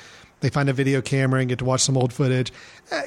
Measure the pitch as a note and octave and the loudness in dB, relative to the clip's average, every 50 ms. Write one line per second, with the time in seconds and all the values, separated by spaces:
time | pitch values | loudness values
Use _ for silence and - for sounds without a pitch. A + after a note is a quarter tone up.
0 | - - - - - - _ _ - C3 - D3 C#3 C#3 C3 C3+ C3+ C3+ C#3 C3 | -20 -20 -20 -20 -20 -20 _ _ -4 -2 0 0 0 0 0 0 0 2 2 0
1 | B2 - C#3 C3+ C3+ C3 C3 C3 C3 B2 B2 - B2 B2+ B2+ B2 - - C3+ C3 | 0 0 0 0 2 2 2 0 0 0 -2 -2 0 0 0 0 2 2 2 2
2 | B2+ B2 - - C#3+ B2+ B2+ B2+ B2 - - - - - - - - - - D4+ | 0 0 0 0 0 2 2 0 -2 -4 -8 -14 -20 -20 -20 -20 -12 -8 -6 -6
3 | C#4 | -4